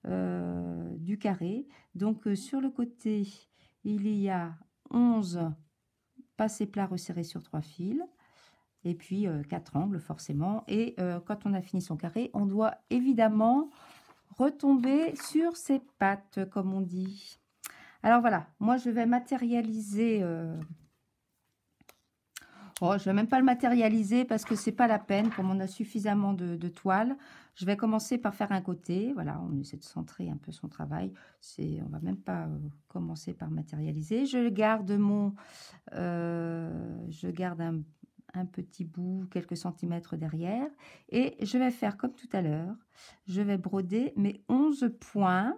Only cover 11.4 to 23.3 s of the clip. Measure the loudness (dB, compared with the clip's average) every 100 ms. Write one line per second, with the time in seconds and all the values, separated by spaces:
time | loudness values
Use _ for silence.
11.4 | -2 -2 -2 -4 -4 -6 -4 -4 -4 0
12.4 | 0 2 2 0 _ 0 4 6 6 6
13.4 | 6 6 2 -6 -20 -20 -20 -20 _ 2
14.4 | 2 4 6 6 6 4 2 -2 0 2
15.4 | 2 -2 0 0 0 _ 2 2 -4 -6
16.4 | -4 -2 -2 0 -2 -4 -6 -8 -18 -20
17.4 | _ _ -16 -16 -20 -2 6 6 6 0
18.4 | -4 _ 2 2 2 0 2 2 0 -2
19.4 | 0 0 0 -4 -4 0 2 2 0 -2
20.4 | -4 -6 -10 -14 _ _ _ _ _ _
21.4 | _ _ _ _ _ _ _ _ _ -20
22.4 | -20 -20 -18 -2 2 2 2 2 4